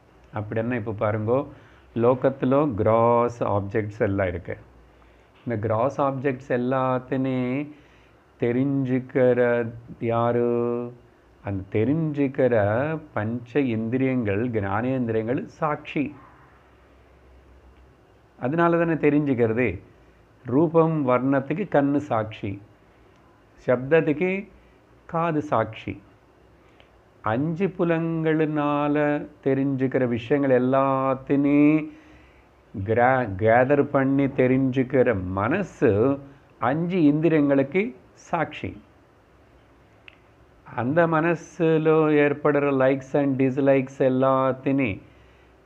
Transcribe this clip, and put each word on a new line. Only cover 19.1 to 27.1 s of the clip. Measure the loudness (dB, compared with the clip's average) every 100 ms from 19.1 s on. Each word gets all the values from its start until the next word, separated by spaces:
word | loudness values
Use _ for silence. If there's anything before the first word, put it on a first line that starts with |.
| 2 0 0 0 0 -2 -4 -14 _ _ _ _ _ -4
ரூபம், | 0 2 2 2 0 0
வர்ணத்துக்கு | 0 2 -2 -2 -6 -2
கண்ணு | 0 2 -2
சாட்சி, | -2 -4 -4 -8 -10 -10 -14 _ _ _ _ _ _ _ _ -8 -2
சப்தத்துக்கு | -2 2 2 2 0 -2 -4 -8 -20 _ _ _ _ -8
காது | -4 -2 -2
சாட்சி. | 0 0 0 -6 -12 -14 -18 _ _ _ _ _ _ -20 _ _ _